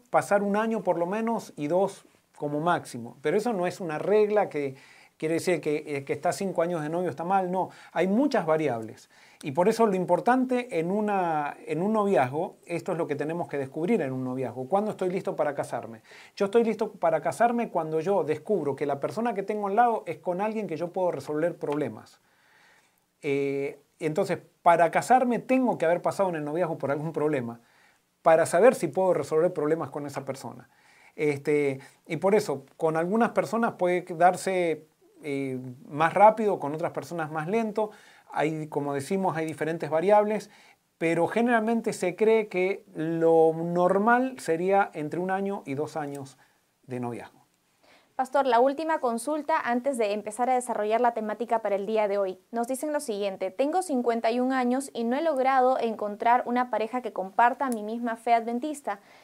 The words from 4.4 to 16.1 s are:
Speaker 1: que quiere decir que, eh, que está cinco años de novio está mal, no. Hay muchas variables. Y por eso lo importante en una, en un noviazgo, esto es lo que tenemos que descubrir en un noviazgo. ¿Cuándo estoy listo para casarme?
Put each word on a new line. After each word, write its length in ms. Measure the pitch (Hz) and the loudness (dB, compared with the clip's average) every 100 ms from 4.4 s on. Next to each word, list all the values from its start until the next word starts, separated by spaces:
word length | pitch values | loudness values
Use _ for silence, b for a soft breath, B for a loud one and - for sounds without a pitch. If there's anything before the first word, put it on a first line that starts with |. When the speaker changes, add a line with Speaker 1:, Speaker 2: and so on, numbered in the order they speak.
| 185 | 0
Speaker 1:
que 260 | 151 139 135 B B B - | -2 -6 -8 B B B -8
quiere 200 | 160 160 | -2 0
decir 260 | 170 165 | 0 0
que, 220 | 151 151 151 | 0 -4 -4
eh, 160 | 139 | -8
que 80 | 139 | -6
está 220 | 139 180 | -2 -2
cinco 280 | - 196 170 | -2 -4 -2
años 200 | 170 170 | -2 -2
de 80 | 151 | -2
novio 200 | 170 175 | -2 -4
está 140 | 135 | -4
mal, 280 | 165 196 180 | 0 0 2
no. 180 | 185 165 B B | -2 -2 B B
Hay 140 | 175 185 | -2 2
muchas 380 | 214 294 220 160 | 2 2 2 2
variables. 640 | 156 151 113 110 - - b b b | 2 0 -2 -8 -16 -20 b b b
Y 80 | 156 | -4
por 180 | 139 185 | 2 2
eso 160 | 226 226 | 4 2
lo 100 | 185 | 2
importante 800 | 170 175 233 262 254 247 247 170 | 2 2 4 2 2 -2 -2 -4
en 140 | 170 | -2
una, 640 | 208 208 196 175 151 143 - - | -2 0 0 0 -2 -4 -8 -6
en 160 | 156 | -2
un 120 | 202 | 0
noviazgo, 640 | 220 202 175 127 147 196 - - | 2 2 2 2 -2 -6 -10 -8
esto 260 | 170 196 | -8 -4
es 60 | 175 | -4
lo 100 | 143 | -2
que 80 | 139 | -2
tenemos 320 | 147 170 143 | -4 -4 -4
que 100 | 143 | -6
descubrir 440 | 135 156 175 226 | -6 -4 0 0
en 100 | 135 | 0
un 140 | 131 127 | -4 -4
noviazgo. 420 | 127 123 117 131 | -4 -6 -6 -2
¿Cuándo 240 | 196 214 | 0 0
estoy 180 | - 185 | -4 -4
listo 280 | 185 196 180 | -2 -4 -2
para 180 | 147 151 | -2 -2
casarme? 460 | 135 123 110 110 B | -6 -6 -10 -16 B